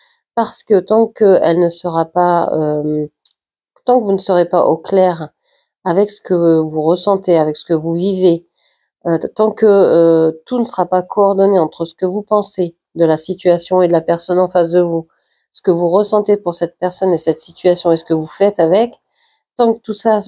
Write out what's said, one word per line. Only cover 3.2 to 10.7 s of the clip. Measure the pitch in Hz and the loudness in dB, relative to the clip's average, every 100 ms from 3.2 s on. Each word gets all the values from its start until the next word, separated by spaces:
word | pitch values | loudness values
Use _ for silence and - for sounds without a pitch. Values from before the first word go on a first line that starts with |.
| - _ _ _ _ _ | -20 _ _ _ _ _
tant | - 247 | 0 0
que | 208 | 2
vous | |
ne | 196 | -2
serez | - 180 175 | 0 0 2
pas | 180 | 2
au | 127 160 | 0 0
clair | 160 196 185 165 151 _ _ _ _ _ | 0 2 2 0 -8 _ _ _ _ _
avec | 190 175 208 | -2 0 0
ce | - | -4
que | - 175 170 160 | -4 0 2 2
vous | 156 156 | 0 -2
ressentez, | 156 175 208 196 190 170 | -2 0 0 -2 0 0
avec | 156 151 | 0 -4
ce | |
que | - | -4
vous | 165 160 | -4 -2
vivez, | 170 185 185 185 170 - _ _ _ _ _ - | -4 -2 0 2 2 -4 _ _ _ _ _ -4
euh, | 165 | -4
t-, | - | -4
tant | - 214 | -2 -2
que, | 214 220 | 2 4
euh, | 202 175 160 165 165 160 160 - | 4 4 4 4 4 2 -2 -6
tout | 247 | -6
ne | |
sera | 233 | -4